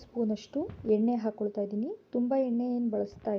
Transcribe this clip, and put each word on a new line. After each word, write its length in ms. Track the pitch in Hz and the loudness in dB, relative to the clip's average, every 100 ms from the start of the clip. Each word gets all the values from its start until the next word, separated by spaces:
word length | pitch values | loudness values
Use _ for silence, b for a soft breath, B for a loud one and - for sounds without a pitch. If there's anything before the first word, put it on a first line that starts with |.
ಸ್ಪೂನಷ್ಟು 580 | - 240 220 214 - 277 392 - 226 214 | -4 -2 0 0 -4 -4 -4 -2 2 4
ಎಣ್ಣೆ 180 | 226 240 | 4 2
ಹಾಕ್ಕೊಳ್ತಾ 400 | 220 214 208 208 202 | -2 -2 -4 -2 -2
ಇದ್ದೀನಿ. 240 | 208 269 440 - | -2 -4 -6 -4
ತುಂಬ 160 | 247 247 269 254 | 0 2 2 2
ಎಣ್ಣೆ 180 | 233 247 | 0 0
ಏನು 140 | 240 240 | 0 0
ಬಳಸ್ತಾ 380 | 208 202 - - | 0 -2 -4 -2